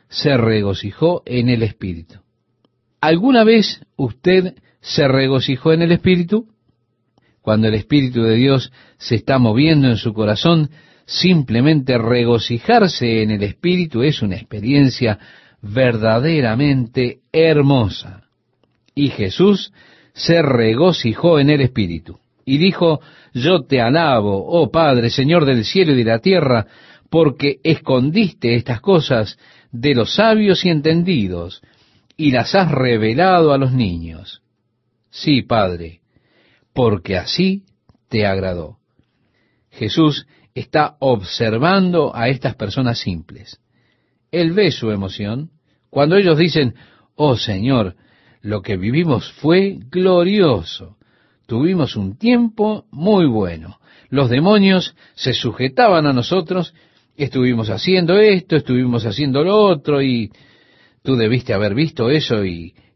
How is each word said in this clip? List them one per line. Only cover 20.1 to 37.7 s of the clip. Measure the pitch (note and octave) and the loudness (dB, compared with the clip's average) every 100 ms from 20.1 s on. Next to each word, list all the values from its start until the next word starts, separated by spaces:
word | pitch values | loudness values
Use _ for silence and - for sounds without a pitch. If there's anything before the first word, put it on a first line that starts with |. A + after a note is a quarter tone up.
se | - - E3+ | -8 0 0
regocijó | C#3+ A#2+ A2 A#2 F3+ E3 A#2 G#2+ E3+ D3+ | 2 2 2 2 0 0 -4 0 2 2
en | C#3 | 2
el | D3 | 2
Espíritu | B2+ A2+ F2+ E2 - - _ _ - | 0 -2 -4 -6 -12 -20 _ _ -4
y | C#3+ | 0
dijo, | F#3+ - E3+ D#3 - - _ | 2 2 0 0 -6 -20 _
"Yo | B2+ D3+ F3+ - | -4 0 0 0
te | C3 | 0
alabo, | A#2 D#3+ D#3 A#2+ G#2 G2 - | 2 2 2 2 0 -2 -2
oh | E3+ B2 | 0 2
Padre, | D#3+ D#3 B2 A#2 | 2 2 2 0
Señor | - C3+ E3+ C#3 | -2 2 2 2
del | A#2+ G#2+ | 0 0
cielo | F#3+ D#3+ | 0 2
y | C3 | 2
de | |
la | A2+ A2+ | 2 0
tierra, | F#3+ F#3 C3+ A#2 - - - - - | 2 2 2 0 -2 -14 -20 -20 -2
porque | D#3+ D3+ B2+ C#3+ - | 2 2 0 -4 -2
escondiste | D#3+ - - C3 C#3 G3+ G3+ - A#2 | -2 -2 0 0 0 0 -2 -2 -2
estas | A#2+ - A2+ | -2 -2 -6
cosas | G3 F3 - A#2+ G#2 - _ _ _ | 2 0 2 -2 -2 -10 _ _ _
de | A#2 D3 B2 | -4 0 0
los | G#2+ | 0
sabios | - A3 A3 G3+ E3 | 0 2 2 2 2
y | F3+ | 0
entendidos | D#3 D#3 E3 F3 D3 F#2 F2 E2+ - _ _ _ _ _ - | 0 0 0 0 -2 -2 -6 -10 -14 _ _ _ _ _ -2
y | D3 | 0
las | B2+ - | 0 0
has | G3 E3 | 0 0
revelado | C3 B2+ A2+ A2 C3 F#3+ F3+ D#3 | 0 0 0 0 2 2 4 4
a | C#3 | 2
los | C3 | 0
niños. | B2+ G2+ E2+ E2 E2 G2 - _ _ _ _ _ _ _ | 0 -2 -4 -10 -16 -20 -20 _ _ _ _ _ _ _
Sí, | - D#3 C3 | -8 0 0
Padre, | - A#2 F#2 F2 E2 - _ _ _ _ _ _ _ | 0 0 0 -4 -12 -18 _ _ _ _ _ _ _
porque | C3+ A#2 G2+ - F2+ | -2 0 0 -4 -6
así | - - F#3+ G3 _ | -6 -2 -2 -4 _